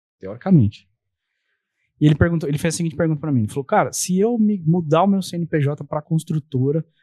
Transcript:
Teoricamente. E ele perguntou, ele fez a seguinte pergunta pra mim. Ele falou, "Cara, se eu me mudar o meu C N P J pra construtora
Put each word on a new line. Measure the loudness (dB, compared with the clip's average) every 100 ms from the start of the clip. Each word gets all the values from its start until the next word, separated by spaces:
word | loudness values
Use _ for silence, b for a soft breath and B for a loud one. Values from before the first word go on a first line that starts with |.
| _ _
Teoricamente. | -16 -10 4 4 4 -2 _ _ _ _ _ _ _ _ _ _ _ _
E | 2
ele | 4
perguntou, | 2 0 -4
ele | -4
fez | -4
a | -4
seguinte | -4 -2
pergunta | -2 -2
pra | -2
mim. | -2
Ele | -2
falou, | -6
"Cara, | -2 0 0
se | -4 -2 0
eu | 0 2
me | 0 0 0
mudar | 0 2 2
o | 2
meu | 0
C | -2 -8
N | -4
P | -2
J | -2 -4 -8
pra | -10
construtora | -4 -4 -2 -6 -4 -2 0 -2 -4 _